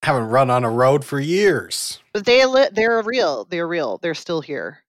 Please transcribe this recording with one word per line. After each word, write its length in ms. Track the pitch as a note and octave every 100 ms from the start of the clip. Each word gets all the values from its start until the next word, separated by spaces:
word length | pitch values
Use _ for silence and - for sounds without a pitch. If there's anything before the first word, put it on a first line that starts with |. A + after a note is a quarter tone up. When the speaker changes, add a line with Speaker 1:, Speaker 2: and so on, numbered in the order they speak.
Speaker 1:
Haven't 260 | - C#3 A2+
run 220 | B2 C3
on 140 | B2+
a 60 | A#2+
road 340 | A2+ B2+ C#3+
for 160 | C#3 C#3+
years. 800 | C#3+ F3+ G#3 C#3+ - - - - _
Speaker 2:
But 140 | G#3 G#3
they 180 | B3 C4
li-, 220 | C4 C4+
they're 280 | G#3 A3+ A3+
real. 420 | G#3+ B3 F#3 C3 G2+
They're 200 | F3 E3+
real. 300 | E3+ C#3 F#2+
They're 160 | E3+
still 260 | D#3 - E3
here. 380 | C#3+ C#3+ E2+ -